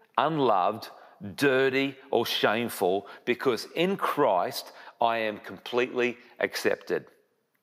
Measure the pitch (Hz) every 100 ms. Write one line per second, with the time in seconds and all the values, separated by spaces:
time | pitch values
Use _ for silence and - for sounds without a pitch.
0 | _ - 143 160 127 98 90 110 - -
1 | - - 107 87 139 131 135 131 139 131
2 | - 117 113 - 123 110 117 - 92 98
3 | - - - 120 135 110 - - 175 196
4 | - - 131 92 107 - - - - -
5 | 117 117 110 101 - 95 - 120 127 127
6 | 120 117 - - 98 - 104 - - 82
7 | - _ _ _ _ _